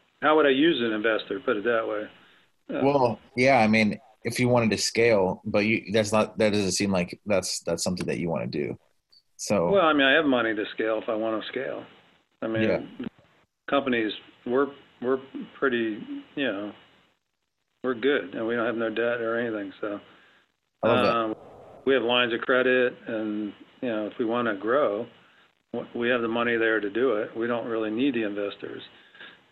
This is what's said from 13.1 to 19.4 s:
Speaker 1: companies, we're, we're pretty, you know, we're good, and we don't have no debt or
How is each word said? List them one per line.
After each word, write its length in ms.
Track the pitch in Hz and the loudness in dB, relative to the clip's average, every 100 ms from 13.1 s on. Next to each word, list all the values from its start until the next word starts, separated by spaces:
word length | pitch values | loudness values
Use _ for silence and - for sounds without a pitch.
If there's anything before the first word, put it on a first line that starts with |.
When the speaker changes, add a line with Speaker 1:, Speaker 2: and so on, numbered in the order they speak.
| - _ _ _ _ - | -12 _ _ _ _ -2
Speaker 1:
companies, 440 | 139 135 117 107 - - _ 123 | -2 0 -2 -2 -6 -14 _ -4
we're, 220 | 127 139 - - _ | 0 -2 -4 -20 _
we're 180 | 120 135 - - 214 - | -2 -2 -4 -14 -14 -4
pretty, 400 | 135 120 113 104 - 143 - - | -2 0 -2 -4 -10 -12 -12 -6
you 80 | 131 | -4
know, 260 | 98 104 - _ _ _ _ _ _ _ _ _ _ | -4 -8 -14 _ _ _ _ _ _ _ _ _ _
we're 120 | 127 | -6
good, 400 | 120 131 139 - - | 0 0 0 -2 -6
and 100 | 113 | -4
we 80 | |
don't 120 | 120 113 | -2 -2
have 100 | 117 | -2
no 140 | 113 | -4
debt 300 | 110 117 120 | -2 -2 -2
or 200 | 113 117 | -2 -2